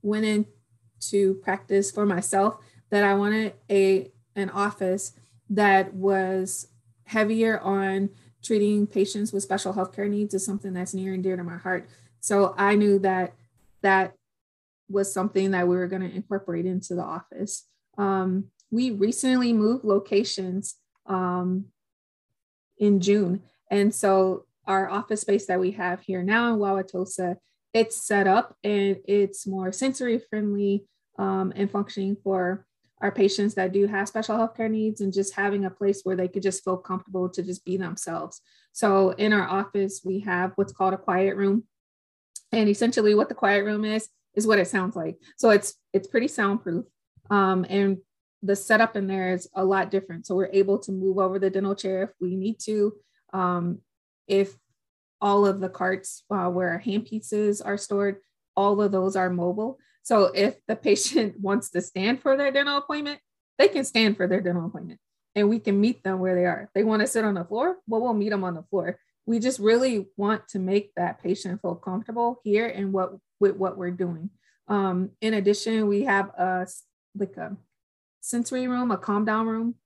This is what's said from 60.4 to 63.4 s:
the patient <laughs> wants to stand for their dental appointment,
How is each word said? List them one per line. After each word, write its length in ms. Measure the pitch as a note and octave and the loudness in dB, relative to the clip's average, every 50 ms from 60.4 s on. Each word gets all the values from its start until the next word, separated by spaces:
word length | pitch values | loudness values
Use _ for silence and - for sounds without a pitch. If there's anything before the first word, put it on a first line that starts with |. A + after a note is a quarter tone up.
| G3+ A#3 - _ _ | 0 0 0 _ _
the 100 | - A3 | -6 -6
patient 600 | A3 - D4+ G3+ G3+ - - - E4 A3+ G3+ G3+ - | -4 2 2 2 2 2 0 0 0 0 0 -4 -4
<laughs> 40 | G3 | -2
wants 280 | G3 G3+ B3 - - - | 0 0 0 -2 -2 -6
to 100 | F3 F3 | -6 -6
stand 400 | - _ F#3 F#3+ G#3+ B3+ B3+ - | -4 _ -4 0 0 -2 0 2
for 140 | D4 C4+ | 2 2
their 140 | C4+ C#4+ C#4 | 2 2 2
dental 280 | C4 C#4 C#4+ C#4+ - C#4 | 2 2 0 2 0 -2
appointment, 420 | C#4 - D4+ D4 D4 D4 - - _ _ _ _ | -2 -4 -6 -6 -6 -6 -10 -12 _ _ _ _